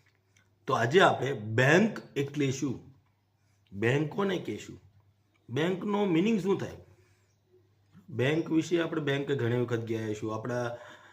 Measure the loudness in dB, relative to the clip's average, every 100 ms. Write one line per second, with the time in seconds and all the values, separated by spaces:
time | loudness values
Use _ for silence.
0 | _ _ _ _ _ _ -2 0 4 6
1 | 6 4 -2 -4 -2 4 6 6 6 0
2 | -8 -4 -4 -2 -2 -2 -4 -6 -12 -20
3 | _ _ _ _ _ _ _ -2 0 2
4 | 0 -2 -2 -2 -6 -10 -12 -18 -20 _
5 | _ _ _ _ -8 -2 -2 -2 -2 0
6 | 2 2 2 2 2 -2 -4 -12 -20 -20
7 | _ _ _ _ _ _ _ _ _ -20
8 | -8 -2 0 0 0 0 0 0 -2 -2
9 | -2 -2 -2 -2 0 0 0 -2 -4 -4
10 | -4 -4 -6 -6 -6 -4 -6 -8 -14 -20
11 | -20